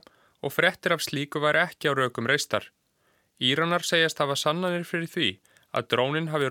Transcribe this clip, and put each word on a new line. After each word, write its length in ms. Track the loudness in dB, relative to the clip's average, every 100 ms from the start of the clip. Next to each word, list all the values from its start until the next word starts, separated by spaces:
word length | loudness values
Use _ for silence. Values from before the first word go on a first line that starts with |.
| -6 _ _ _
og 140 | -4 0
fréttir 400 | 0 0 -2 -2
af 80 |
slíku 380 | -2 -4 -4 0
væri 220 | 2 2 0
ekki 260 | -2 0
á 20 | 2
rökum 320 | 0 0 0
reistar. 380 | 0 0 -2 -4 _ _ _ _ _ _ _
Íranar 400 | 0 2 2 0
segjast 380 | 0 2 2 0
hafa 140 | -2 0
sannanir 480 | 0 0 -2 -4 -4
fyrir 240 | -6 -6
því 180 | -2 -2 -4 _ _ _ -6
að 140 | 0
dróninn 400 | 0 2 0 -2
hafi 160 | -2 0